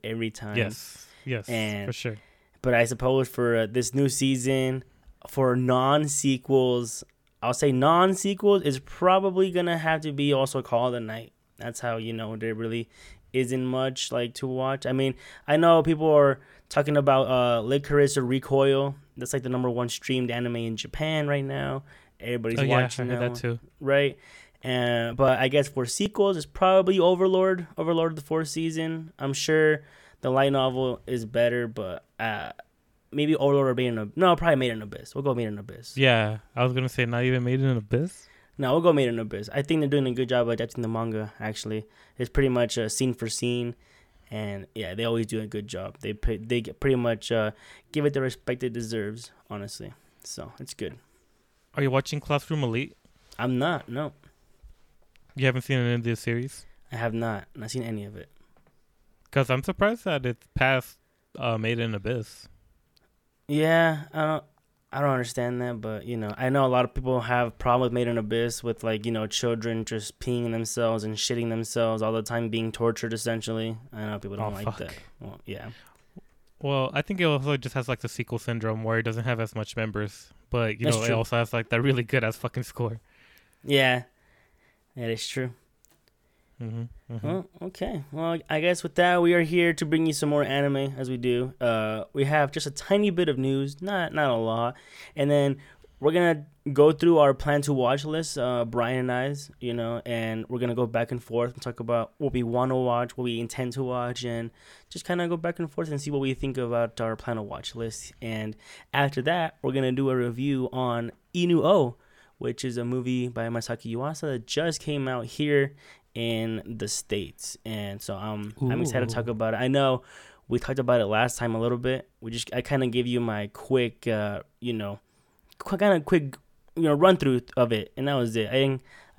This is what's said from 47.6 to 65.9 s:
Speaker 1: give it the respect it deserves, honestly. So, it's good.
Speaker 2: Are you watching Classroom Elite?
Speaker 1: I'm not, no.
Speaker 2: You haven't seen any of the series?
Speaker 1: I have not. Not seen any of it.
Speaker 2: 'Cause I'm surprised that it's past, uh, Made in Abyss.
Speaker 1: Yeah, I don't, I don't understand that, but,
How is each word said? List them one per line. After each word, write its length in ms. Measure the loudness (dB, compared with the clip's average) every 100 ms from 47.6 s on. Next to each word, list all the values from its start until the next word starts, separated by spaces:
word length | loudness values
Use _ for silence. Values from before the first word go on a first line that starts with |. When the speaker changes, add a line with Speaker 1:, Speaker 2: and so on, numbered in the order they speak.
| -14 -20 _
Speaker 1:
give 120 | 0 0
it 80 |
the 80 | 2
respect 400 | -2 -4 -6 -4
it 100 | -4
deserves, 580 | -4 -6 -4 -6 -8 -16 _ _
honestly. 440 | -12 -12 -12 -16 -18 _ _ -16
So, 260 | -14 -14 -16
it's 140 | -16 -10
good. 220 | -10 -10 _ _ _ _ _ _ _ -2
Speaker 2:
Are 60 |
you 80 | 0
watching 300 | 0 -2 -6
Classroom 420 | -2 -2 -2 -2
Elite? 320 | 0 -2 -6 -12 _ _ _ -6
Speaker 1:
I'm 180 | -2 0
not, 300 | 0 -2 -6
no. 240 | -8 -8 -10 _ _ _ _ -20 -20 _ _ _ _ _ -2
Speaker 2:
You 100 | 0
haven't 160 | 0
seen 160 | 0 0
any 140 | 2
of 100 | 0
the 120 | -2 -2
series? 500 | -2 -4 -6 -12 -20 -20 -14
Speaker 1:
I 60 | -6
have 160 | -4
not. 340 | -2 -2 -4 -10 -14
Not 160 | -10
seen 100 | -8
any 200 | -6 -8
of 120 | -10 -14
it. 120 | -20 -20 _ _ _ _ _ _ _ _ _
Speaker 2:
'Cause 180 | -2 0
I'm 140 | 0
surprised 400 | -2 0 0 0
that 220 | -2 -2 -2
it's 200 | -6 _
past, 460 | 0 2 2 -2 -14 _ _ _ -6
uh, 200 | -4 -2
Made 220 | -2 -2
in 160 | -2 -4
Abyss. 540 | -4 -4 -6 -14 -20 -20 _ _ _ _ _ _ _ _ -4
Speaker 1:
Yeah, 560 | 0 4 6 4 2 -4
I 120 | -4 -2
don't, 180 | -2 -6 _ _ _ _
I 100 | -2
don't 80 | 0
understand 500 | 0 -2 -2 -2 -2
that, 200 | -4 -6
but, 240 | -8